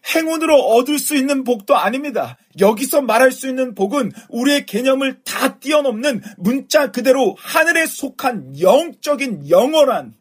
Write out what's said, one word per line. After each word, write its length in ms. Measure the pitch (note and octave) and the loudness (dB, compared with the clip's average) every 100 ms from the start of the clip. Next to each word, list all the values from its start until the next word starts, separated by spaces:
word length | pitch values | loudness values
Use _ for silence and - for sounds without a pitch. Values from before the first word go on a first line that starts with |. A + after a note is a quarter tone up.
| - | -2
행운으로 400 | E4 D#4+ D#4+ D#4+ | -2 -2 -2 2
얻을 440 | D4 G3+ A3+ B3+ D4 | 2 4 2 2 -2
수 180 | - D4 | -2 -2
있는 280 | C4+ C#4 | 0 -2
복도 320 | B3+ A#3 - B3 | -2 -4 0 0
아닙니다. 600 | F3+ C4 D4 G3+ B2 B2 _ - | 0 -4 -6 -6 -8 -10 _ 2
여기서 420 | F#3+ G#3+ C4+ D4+ | 2 2 -2 -2
말할 300 | C4 A3+ C4 | 0 4 4
수 160 | C4 C4+ | 2 -6
있는 260 | B3+ B3+ | -4 -4
복은 380 | G3+ G3 C#4+ G#3 - - | -2 -2 -2 -4 -8 -12
우리의 380 | A#3 C4+ C#4+ - | -2 0 0 -2
개념을 560 | G3+ C4 C4+ C4+ C4 | -4 0 0 -2 -6
다 340 | - - C4 - | -10 -4 -4 -4
뛰어넘는 640 | C4+ D4+ C#4 G#3+ C#4+ A#3+ G3+ - | -2 0 0 -2 -4 -4 -10 -6
문자 540 | F#3 C4+ - D4+ C4+ | -2 -2 0 0 0
그대로 460 | B3 A#3+ C4+ A3+ - | -2 2 2 2 -2
하늘에 480 | - D#4+ D#4+ E4 D#4+ | -4 0 2 2 0
속한 720 | - C4+ - C4+ A3 C3 C#3 | -4 -12 -4 -4 -4 -12 0
영적인 880 | F3+ B3+ E4+ - - D4 C4+ F3 C#3+ | 4 4 2 -8 -6 -4 -4 -6 2
영원한 680 | E3+ B3 D#4 C4+ G3 B2 - | 4 4 4 2 2 -6 -20